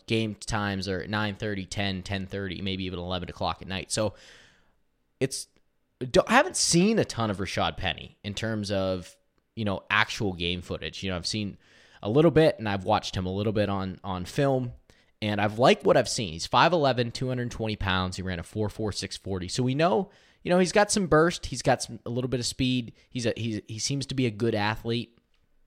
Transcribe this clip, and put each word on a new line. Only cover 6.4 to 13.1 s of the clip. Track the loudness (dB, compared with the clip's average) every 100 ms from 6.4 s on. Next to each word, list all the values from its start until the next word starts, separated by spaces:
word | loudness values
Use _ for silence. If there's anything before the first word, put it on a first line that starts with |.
| 4 2
seen | 2 4 6 4
a | 0
ton | 0 -2
of | -2
Rashad | -2 -2 -2 -2
Penny | -4 -4 -10 _
in | -10
terms | -6 -4 -4 -2
of, | 0 0 -2 -6 -18 _ _ _ -6
you |
know, | -4 -4 2
actual | 2 2 0 -2
game | -2 -2 -4
footage. | -6 -8 -8 -6
You | -4
know, | -4
I've | -4
seen | -4 -6 -8 _ _ -20 -8
a | 2
little | 6 6
bit, | 8 6 4
and | -2
I've | -2
watched | 2 0 0